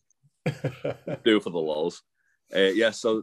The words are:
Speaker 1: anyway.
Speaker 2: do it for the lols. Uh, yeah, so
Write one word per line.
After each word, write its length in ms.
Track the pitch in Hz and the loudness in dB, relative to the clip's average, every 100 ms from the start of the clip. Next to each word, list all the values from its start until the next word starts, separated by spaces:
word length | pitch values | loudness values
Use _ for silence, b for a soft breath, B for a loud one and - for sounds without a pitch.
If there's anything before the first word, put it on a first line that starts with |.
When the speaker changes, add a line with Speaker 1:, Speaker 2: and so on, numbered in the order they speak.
| _ _ _ _ - | _ _ _ _ -8
Speaker 1:
anyway. 720 | - 139 - 143 123 - - | -6 -8 -6 -8 -8 -10 -2
Speaker 2:
do 120 | 117 107 | 2 2
it 60 | |
for 80 | 104 | 2
the 80 | 87 | -4
lols. 440 | 78 76 82 - _ _ _ _ _ | -2 -2 -2 -4 _ _ _ _ _
Uh, 40 | 92 | 2
yeah, 300 | 95 95 113 | 4 4 2
so 320 | 104 117 110 | 0 -2 -2